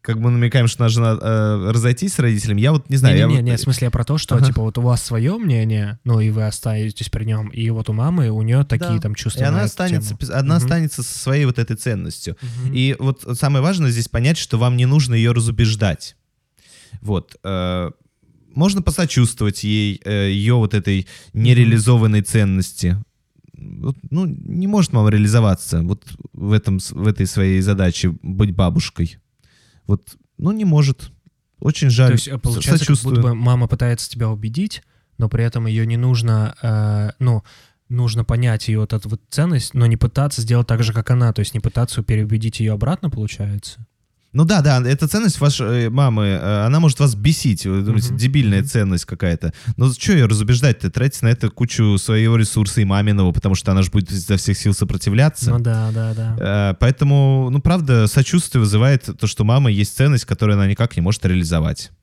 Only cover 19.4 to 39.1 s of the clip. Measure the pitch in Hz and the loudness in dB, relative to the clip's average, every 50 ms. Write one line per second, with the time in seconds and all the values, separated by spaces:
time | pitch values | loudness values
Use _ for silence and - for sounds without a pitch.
19.4 | 107 104 98 - - 104 107 107 104 104 95 - _ 101 107 101 98 98 95 101 | -4 -4 -4 -4 -4 -2 0 0 0 -2 -4 -6 _ -4 -2 -2 0 0 -2 0
20.4 | 101 117 123 123 110 101 - 104 - 101 98 95 90 - - - - - - 110 | 0 2 2 2 2 0 0 -2 0 0 -2 -2 -2 -6 -14 -20 -20 -8 -4 0
21.4 | 110 - 123 120 120 113 110 110 104 117 123 117 110 110 107 104 95 - - 110 | 4 4 6 6 6 6 4 4 4 4 4 4 4 4 2 2 0 0 0 2
22.4 | 104 98 95 92 90 - - - - 87 90 101 107 _ _ _ _ _ _ _ | 2 2 2 0 0 -4 -6 -4 -2 -2 -2 -2 -6 _ _ _ _ _ _ _
23.4 | _ _ - - - 50 50 - - - 135 - - - 131 170 190 165 - - | _ _ -20 -20 -18 -16 -14 -8 -6 -6 -6 -8 -8 -6 -4 -2 -2 -2 -4 -8
24.4 | - - - 170 185 196 214 208 165 - - 117 107 107 104 104 104 104 107 120 | -8 -6 -4 -4 -2 0 2 2 2 2 2 2 4 4 4 4 2 4 4 4
25.4 | 110 101 92 - - - - 85 82 90 95 - _ - - - - - _ - | 4 4 2 0 -2 -4 -2 -2 -2 -2 -4 -6 _ -20 -20 -18 -20 -20 _ -8
26.4 | 95 101 107 104 - - 98 92 - - - 73 98 107 98 - 95 90 - 104 | -2 0 0 2 2 0 -2 -2 -4 -6 -8 -2 -2 -2 0 0 -2 -2 0 0
27.4 | 95 95 95 95 92 104 101 95 95 90 85 - - 92 80 - - - 95 95 | 2 2 2 2 2 2 2 2 2 0 0 0 -2 -2 -2 -4 -8 -8 -2 0
28.4 | 107 101 87 92 95 87 - 85 - - _ - 87 82 - _ _ _ _ _ | 0 0 2 2 0 2 2 0 -2 -4 _ -4 -4 -4 -4 _ _ _ _ _
29.4 | _ _ _ _ _ _ _ _ _ - 101 - _ - - _ _ _ _ - | _ _ _ _ _ _ _ _ _ -4 -4 -4 _ -18 -20 _ _ _ _ -4
30.4 | - 175 214 220 214 185 156 147 143 135 131 - - - - _ _ _ _ _ | -4 -2 -2 0 0 2 2 4 2 2 0 -4 -8 -20 -20 _ _ _ _ _
31.4 | _ _ _ _ - - 147 - 156 135 117 117 131 123 117 113 - 139 135 120 | _ _ _ _ -4 -4 -2 0 2 2 4 4 4 4 4 2 -2 -4 -10 -6
32.4 | - 123 117 113 - - - 156 151 - 143 117 113 131 131 120 120 123 120 113 | -4 -4 -4 -2 0 0 2 2 2 2 0 0 0 0 0 2 2 2 0 0
33.4 | 120 123 123 123 120 113 - 113 127 120 120 113 - - - 120 117 110 110 104 | 0 2 2 2 0 -2 -2 -2 0 -2 -2 -4 -6 -10 -6 -4 -4 -4 -4 -4
34.4 | 107 110 113 151 196 208 - - _ _ _ _ _ _ _ - 113 104 - 117 | -6 -6 -4 -4 -4 -4 -6 -14 _ _ _ _ _ _ _ -4 -4 -2 0 0
35.4 | 117 117 - 117 113 113 110 113 113 113 117 117 123 127 123 113 113 117 110 110 | -2 0 -2 -2 -4 -2 0 0 0 0 0 0 2 2 0 0 0 0 2 0
36.4 | 107 110 - _ - 117 110 107 107 107 104 104 104 104 - _ 131 123 117 107 | 0 -2 -4 _ -4 -2 0 0 0 0 0 -2 -2 -4 -4 _ 0 0 0 0
37.4 | - - - _ _ _ _ _ _ _ 123 120 123 117 107 117 113 - 120 117 | -2 -8 -20 _ _ _ _ _ _ _ -4 -2 -2 0 -2 -2 -2 0 0 0
38.4 | 123 120 110 107 - - 110 107 107 - - 107 - 107 | 0 0 0 -2 -2 -2 -2 -2 -2 -2 -4 -6 -4 -6